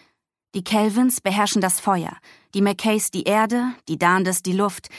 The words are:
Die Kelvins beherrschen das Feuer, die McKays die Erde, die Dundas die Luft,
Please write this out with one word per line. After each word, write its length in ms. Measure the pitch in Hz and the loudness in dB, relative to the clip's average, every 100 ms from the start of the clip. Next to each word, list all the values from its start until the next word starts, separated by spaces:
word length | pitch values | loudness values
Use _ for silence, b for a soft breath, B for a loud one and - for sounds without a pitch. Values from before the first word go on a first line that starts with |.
| b b _ _ _ 196 | b b _ _ _ -8
Die 80 | |
Kelvins 560 | 185 214 214 208 254 - | -2 0 2 2 2 0
beherrschen 400 | 196 196 208 214 | -2 0 0 2
das 180 | 185 - | 0 0
Feuer, 380 | - 185 165 - b b b | 0 0 -2 -10 b b b
die 80 | 196 | 0
McKays 500 | 202 196 220 214 - | 0 0 0 0 -2
die 120 | 185 | -2
Erde, 500 | - 208 220 240 247 247 - | 0 2 2 0 -2 -6 -8
die 120 | 156 | 0
Dundas 440 | 175 185 185 185 | 2 2 2 -2
die 120 | 185 | -2
Luft, 340 | 185 202 - - | 0 -2 -4 -14